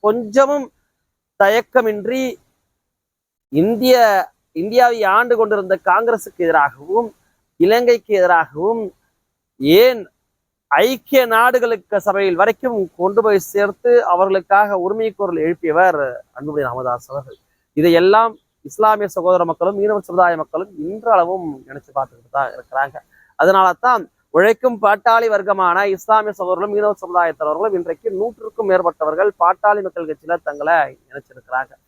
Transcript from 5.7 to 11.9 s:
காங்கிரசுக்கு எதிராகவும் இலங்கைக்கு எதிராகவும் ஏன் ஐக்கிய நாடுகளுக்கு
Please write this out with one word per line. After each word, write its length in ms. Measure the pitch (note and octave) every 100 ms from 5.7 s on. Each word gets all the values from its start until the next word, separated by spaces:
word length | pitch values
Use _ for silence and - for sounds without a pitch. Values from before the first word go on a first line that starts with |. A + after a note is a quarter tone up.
| F#3+
காங்கிரசுக்கு 560 | - F#3 A#3 A3 - _
எதிராகவும் 640 | E3+ D#3 C#3+ B2 D3 G#3 A#3 _ _ _ _ _
இலங்கைக்கு 520 | F3 A3+ A#3+ A#3 _
எதிராகவும் 680 | G3+ F3+ E3+ D#3 C#3+ F#3+ A#3 G3+ _ _ _ _ _ _ _ C#3 F3+
ஏன் 200 | B3 A#3+ F#3 _ _ _ _ _ _
ஐக்கிய 500 | C#3+ A3 C4 _ C4+ A#3+
நாடுகளுக்கு 720 | A3+ B3 B3 A#3 A3 _